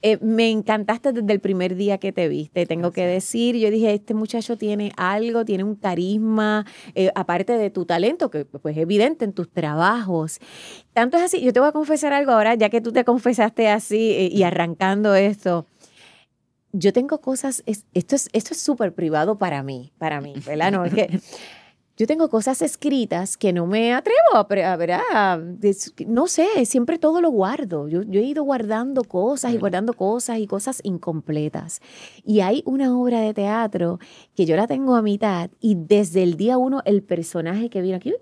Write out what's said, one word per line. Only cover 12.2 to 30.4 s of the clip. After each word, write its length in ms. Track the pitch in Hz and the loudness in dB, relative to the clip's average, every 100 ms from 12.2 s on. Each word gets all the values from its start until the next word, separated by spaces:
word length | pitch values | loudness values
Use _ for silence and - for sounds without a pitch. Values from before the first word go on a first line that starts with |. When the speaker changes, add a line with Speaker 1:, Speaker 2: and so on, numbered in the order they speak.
| 285 | 4
Speaker 1:
ahora, 240 | 233 214 233 | 4 4 4
ya 140 | 214 | 4
que 120 | 233 | 2
tú 100 | 233 | 2
te 120 | 226 240 | 0 2
confesaste 640 | 240 233 247 220 226 226 | 2 2 2 0 2 2
así, 420 | 208 - 214 226 | 2 0 0 2
eh, 160 | 170 185 | 2 2
y 100 | 196 | 4
arrancando 720 | 180 170 170 165 190 202 214 196 | 2 2 -2 0 0 2 4 6
esto. 520 | 202 202 196 170 156 _ - _ - _ _ _ _ _ _ | 4 2 -2 -2 -4 _ -20 _ -20 _ _ _ _ _ _
Yo 200 | 196 185 | 0 2
tengo 260 | 196 269 302 | 2 0 -4
cosas, 420 | 277 262 277 254 - | -4 -4 -4 -6 -6
es-, 200 | 214 - | -8 -4
esto 220 | - 175 277 | -4 -2 -2
es, 140 | - | 0
esto 200 | - - | -4 -4
es 60 | 320 | -8
súper 340 | - 277 220 | -4 -2 -2
privado 440 | - 165 156 165 208 | -2 -2 0 0 0
para 260 | 185 147 | -2 -4
mí, 280 | 135 131 123 _ | -6 -10 -12 _
para 240 | 160 147 | -6 -6
mí, 140 | 143 139 131 | -8 -12 -8
¿verdad? 260 | 151 170 | -2 0
No, 140 | 196 175 | 0 0
es 80 | |
que 140 | 156 208 | 0 0
Speaker 2:
<laughs> 880 | 185 - - - - _ _ _ _ | -2 -6 -20 -20 -20 _ _ _ _
Speaker 1:
yo 80 | 226 | -2
tengo 240 | 311 320 | 2 2
cosas 320 | 220 214 262 | 0 0 -2
escritas 760 | 311 - 294 277 233 170 190 - | -2 -2 -2 -2 -2 -4 -4 -2
que 140 | 208 | 0
no 120 | 180 170 | 0 0
me 280 | 208 233 | 0 2
atrevo 420 | 247 - 494 659 381 | 0 2 4 6 6
a 120 | 208 | 2
pre-, 180 | 202 180 | 0 0
a, 100 | 180 | 0
¿verdad? 260 | 170 175 480 302 196 175 165 180 | 0 0 0 2 2 0 -4 -2
Es-, 300 | 202 196 - - - | 0 0 -4 -10 -2
no 220 | 233 339 | 0 0
sé, 380 | - 339 427 240 | 2 2 2 2
siempre 340 | 269 240 330 | 2 0 2
todo 220 | 311 330 | 2 4
lo 80 | 339 | 2
guardo. 580 | 240 190 285 247 165 147 | 2 0 -2 -4 -6 -2
Yo, 160 | 165 | -4
yo 160 | 208 190 | 0 0
he 60 | 247 | 0
ido 180 | 294 | -2
guardando 600 | 277 269 214 220 254 262 240 | 0 -2 -2 -2 -2 -2 -2
cosas 440 | 180 208 277 254 | -2 0 0 -2
y 20 | |
Speaker 2:
Claro. 60 | 233 | -2
Speaker 1:
guardando 320 | 196 180 220 | 0 -2 -2
cosas 440 | 240 190 226 240 226 | -2 -2 -2 -2 -4